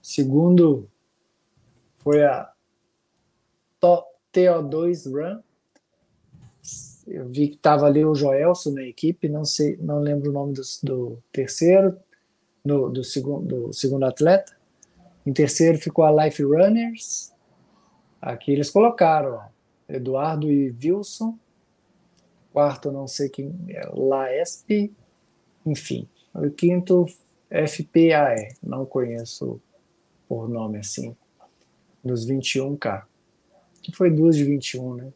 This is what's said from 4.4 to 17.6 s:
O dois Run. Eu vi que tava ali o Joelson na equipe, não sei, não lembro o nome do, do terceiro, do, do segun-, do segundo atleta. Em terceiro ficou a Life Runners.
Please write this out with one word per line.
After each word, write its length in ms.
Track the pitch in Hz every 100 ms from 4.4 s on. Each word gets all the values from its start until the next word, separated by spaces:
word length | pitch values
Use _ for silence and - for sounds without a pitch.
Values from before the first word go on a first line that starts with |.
| 180
O 100 | 170
dois 460 | 143 156 170 175 135
Run. 340 | 135 165 220 _ _ _ _ _ _ _ _ _ - - _ - - - - -
Eu 220 | - 127
vi 200 | 131 147
que 80 | -
tava 300 | 156 147 147
ali 180 | 143
o 100 | 156
Joelson 580 | 147 143 135 165 175 151
na 100 | 139
equipe, 440 | 127 - 160 175 156
não 180 | 151
sei, 320 | 147 - 147 -
não 200 | 160 147
lembro 300 | 147 147 143
o 20 |
nome 200 | 143 143
do, 100 | 135 131 -
do 360 | 139 131 120 113 _
terceiro, 640 | - 127 - 165 190 196 185 _ _ _ _ _ _
do, 260 | 143 143 131
do 120 | 127
segun-, 400 | 123 139 131 143
do 300 | 117 127 117
segundo 320 | - 135 135
atleta. 480 | 131 127 156 190 - _ _ _ _ _ _ _
Em 80 | 143
terceiro 460 | 131 147 - 165 156
ficou 260 | - 160
a 200 | 156 151
Life 180 | 151 147
Runners. 880 | 139 156 196 226 233 226 - - - _ _ _